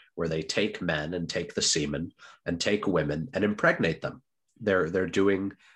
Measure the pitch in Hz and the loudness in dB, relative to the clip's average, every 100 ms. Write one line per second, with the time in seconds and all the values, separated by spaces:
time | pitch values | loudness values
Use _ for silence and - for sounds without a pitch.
0 | - - 82 80 - - 107 - 87 76 | -14 -4 -2 -2 -2 0 -2 -2 -2 -2
1 | 78 90 82 95 85 - - - 73 71 | -2 -4 -4 -4 -4 -2 0 0 0 -4
2 | 85 - - - - 85 107 104 101 85 | -6 -10 -20 -12 -6 -4 0 0 2 2
3 | 73 76 - 92 104 - 170 165 87 78 | 0 -2 -4 0 0 2 2 4 2 0
4 | 87 - _ _ _ _ 104 92 87 92 | -6 -8 _ _ _ _ 0 2 2 0
5 | 90 98 98 98 98 - _ | 0 2 4 2 -2 -8 _